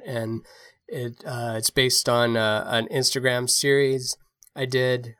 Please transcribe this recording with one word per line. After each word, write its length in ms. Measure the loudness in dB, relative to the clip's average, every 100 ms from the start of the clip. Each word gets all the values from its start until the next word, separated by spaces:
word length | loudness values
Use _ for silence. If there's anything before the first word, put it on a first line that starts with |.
| -6
And 400 | -4 -4 -6 -8 -20 -20 _ -12
it, 340 | -8 -8 -10 -10
uh, 300 | -6 -4 -4
it's 120 | -2
based 380 | 0 2 2 2
on, 300 | 4 4 2
uh, 260 | 2 0 0
an 200 | -2 -2
Instagram 600 | -2 0 0 0 0 0
series 680 | 0 4 4 4 0 -4 -10 _ _ _ -6
I 80 |
did, 520 | -2 2 2 0 -4